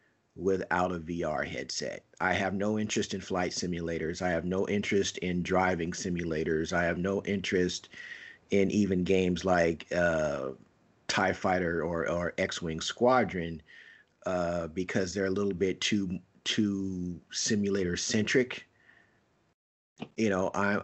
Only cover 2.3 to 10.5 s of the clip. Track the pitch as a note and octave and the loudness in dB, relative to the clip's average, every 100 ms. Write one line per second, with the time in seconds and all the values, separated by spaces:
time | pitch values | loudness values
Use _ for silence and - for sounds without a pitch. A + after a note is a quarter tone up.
2.3 | F2+ F#2+ F#2+ G#2 G#2+ G#2+ A2+ G2 G2 F2+ | 2 0 0 0 0 0 -2 -2 -4 -2
3.3 | F#2 F2+ - F2+ E2+ E2 E2 D#2+ F2 F2+ | -2 0 -2 -4 -2 -2 -2 -4 -2 0
4.3 | E2 F2 F#2 - G2+ - G2 - - F2+ | 0 0 -2 0 0 2 2 0 -2 -2
5.3 | F2+ E2+ F#2 F#2 F2 E2+ F2 F#2+ F2 E2+ | -2 2 2 2 2 -2 -4 -4 -2 -2
6.3 | D#2+ D#2+ D#2+ E2 F2+ F2 F2 F#2 G2 - | -2 0 0 0 0 0 0 0 -2 -2
7.3 | G2+ F#2+ F#2 F2+ - - - - - - | -4 0 2 2 -2 -10 -16 -16 -16 -18
8.3 | - - G2+ F#2+ G#2 G2 F#2 F2+ F#2+ F2+ | -18 0 2 4 4 4 2 4 4 4
9.3 | F2 F#2 F2 E2+ D#2+ - F2 F2 D#2+ D2+ | 2 4 4 4 0 -2 0 2 2 0
10.3 | C#2+ C2 | -2 -6